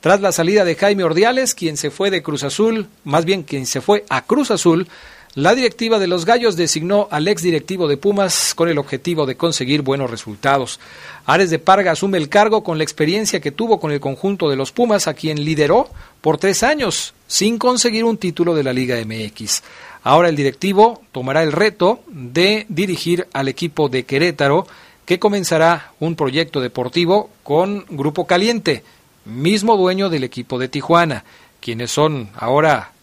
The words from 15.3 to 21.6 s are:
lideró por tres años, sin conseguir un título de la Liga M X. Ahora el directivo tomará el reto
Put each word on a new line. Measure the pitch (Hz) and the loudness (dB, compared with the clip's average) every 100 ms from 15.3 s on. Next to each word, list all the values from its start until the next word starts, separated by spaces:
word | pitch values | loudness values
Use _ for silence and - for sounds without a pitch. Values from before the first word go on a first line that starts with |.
| 151 | -4
lideró | 147 156 147 202 - - - _ | -2 0 4 2 2 -8 -20 _
por | 156 151 | -2 0
tres | 196 190 | 0 0
años, | 240 302 240 - - _ _ | 0 0 -2 -4 -8 _ _
sin | - 202 233 | -2 0 0
conseguir | 247 247 240 220 | 0 2 0 0
un | 233 220 | 0 0
título | 180 165 175 | -4 -2 0
de | 160 | 0
la | 135 | 0
Liga | 127 127 120 | -2 -2 -4
M | 110 110 | -4 -8
X. | 107 - 107 - - - - - | -10 -10 -8 -8 -8 -20 -20 -8
Ahora | - 147 175 | 4 4 4
el | 151 | 2
directivo | 139 127 185 196 220 226 _ | 0 0 -2 4 4 4 _
tomará | 135 131 143 | -10 -2 0
el | 160 | 0
reto | 147 | 2